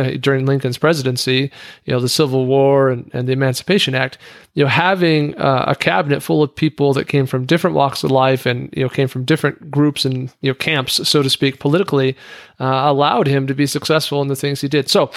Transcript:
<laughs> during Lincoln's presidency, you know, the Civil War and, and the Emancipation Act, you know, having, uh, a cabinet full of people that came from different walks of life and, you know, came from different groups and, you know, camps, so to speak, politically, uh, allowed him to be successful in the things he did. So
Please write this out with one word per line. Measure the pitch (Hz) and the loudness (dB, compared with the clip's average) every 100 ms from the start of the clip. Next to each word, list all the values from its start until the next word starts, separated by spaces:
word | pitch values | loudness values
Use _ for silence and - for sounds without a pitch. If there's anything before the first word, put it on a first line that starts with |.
<laughs> | 131 135 | 0 0
during | 139 135 135 | 0 0 0
Lincoln's | 139 127 123 | 0 -2 0
presidency, | 151 160 127 127 131 131 139 - - - | 0 0 -2 -2 0 0 -2 -8 -20 -12
you | - | -4
know, | 123 | -2
the | 123 | 0
Civil | - 143 131 127 | 0 2 2 2
War | 139 139 139 135 | 4 4 4 2
and, | 123 - | 0 -6
and | 123 127 | -6 -2
the | |
Emancipation | 131 135 127 - 202 - | 0 0 -2 0 0 0
Act, | 131 131 - - - - | -2 -4 -8 -20 -20 -6
you | 156 | 0
know, | 139 | 2
having, | 117 185 190 170 156 147 - | 2 2 2 2 2 0 -2
uh, | 143 131 139 | 0 0 0
a | |
cabinet | - 165 185 147 139 | -2 0 0 0 -2
full | - 160 | 0 0
of | 143 - | 0 0
people | 156 - 143 | -2 0 0
that | 135 - | 0 0
came | 143 131 | 0 0
from | 131 | -2
different | 127 165 180 151 | 0 0 2 2
walks | 139 - | 0 0
of | 143 | 0
life | 135 131 131 131 | 2 2 0 -2
and, | 123 135 | -4 -6
you | 147 | -4
know, | 131 | -4
came | - 131 | -2 -2
from | 127 127 | -2 -2
different | 156 143 - 147 | 0 -2 -6 -4
groups | 139 147 139 135 | 0 0 0 -2
and, | 127 127 - | -4 -6 -6
you | 135 | -4
know, | |
camps, | 127 156 147 131 - - | -2 -2 -2 -2 -2 0
so | 151 | 0
to | 135 | 0
speak, | - 139 131 | 0 0 0
politically, | 143 170 190 139 131 - - - - - | 0 0 2 0 0 -2 -12 -20 -20 -6
uh, | 131 131 147 | -2 0 2
allowed | 139 147 240 143 | 2 2 2 2
him | 139 135 | 0 0
to | |
be | 139 143 | -2 -2
successful | 147 - 156 - 143 | -2 -2 -2 0 -2
in | 139 | -2
the | 135 | -2
things | 143 139 | -4 -4
he | 139 | -2
did. | 147 - | -2 2
So | 190 143 | 2 0